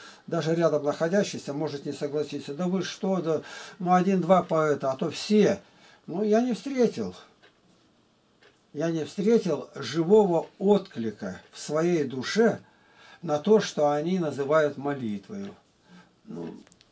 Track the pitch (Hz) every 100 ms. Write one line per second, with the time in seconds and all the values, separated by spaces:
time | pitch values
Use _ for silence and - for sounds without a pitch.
0 | - - - 165 151 165 165 143 143 143
1 | 165 196 190 123 - 143 156 139 147 143
2 | 147 147 147 143 - 143 180 185 - -
3 | 196 185 160 151 - - - - 180 180
4 | 180 190 160 185 - 160 156 139 135 131
5 | 165 - - 208 170 104 - _ - -
6 | - 165 214 214 247 226 277 262 220 170
7 | 95 90 - _ _ _ _ _ _ _
8 | _ _ _ _ _ _ _ 143 165 165
9 | 143 - 196 226 175 147 - - 127 151
10 | 160 214 190 165 - _ 196 196 - 123
11 | 113 104 98 95 - - - 151 175 170
12 | 131 131 117 202 226 117 - _ _ _
13 | - - 165 147 196 214 - - 147 147
14 | 165 185 160 127 139 156 147 139 143 143
15 | 117 101 - 101 98 90 _ _ _ 180
16 | _ _ - 165 - - - _ _